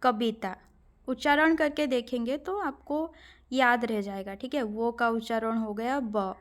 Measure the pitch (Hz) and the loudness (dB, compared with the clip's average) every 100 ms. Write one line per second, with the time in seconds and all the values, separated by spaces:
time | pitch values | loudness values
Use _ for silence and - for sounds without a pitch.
0 | 254 220 233 220 190 185 _ _ _ _ | 2 2 0 -2 -8 -10 _ _ _ _
1 | - 254 294 285 311 320 302 294 302 254 | -8 -2 4 6 6 4 2 0 0 0
2 | 240 247 233 285 294 392 349 - - 294 | -2 -4 -2 -4 -4 -4 -4 -6 -4 -4
3 | 320 - - - _ 254 254 240 233 220 | -4 -8 -20 -20 _ 2 4 4 2 -2
4 | 202 196 196 196 254 294 226 208 233 233 | -4 -6 -10 -10 -6 -4 -4 -2 -2 0
5 | 233 226 220 226 220 226 220 208 233 269 | 0 0 -2 -2 0 -2 -2 -4 -2 -2
6 | 240 208 190 - | -2 -2 -2 -6